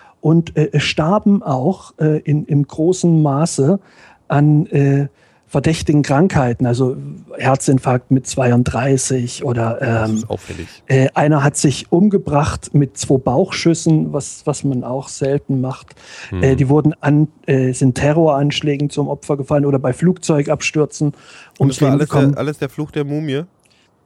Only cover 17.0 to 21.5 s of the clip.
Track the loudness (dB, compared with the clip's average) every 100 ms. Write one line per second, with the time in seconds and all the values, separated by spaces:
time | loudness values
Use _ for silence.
17 | 2 2 2 -2 -2 0 0 2 0 2
18 | 0 2 2 2 0 -2 -4 -2 -4 -4
19 | -4 -6 -4 -6 0 0 0 0 -2 0
20 | 0 0 0 0 0 -2 -2 -2 -2 -2
21 | -4 -4 -14 -20 -20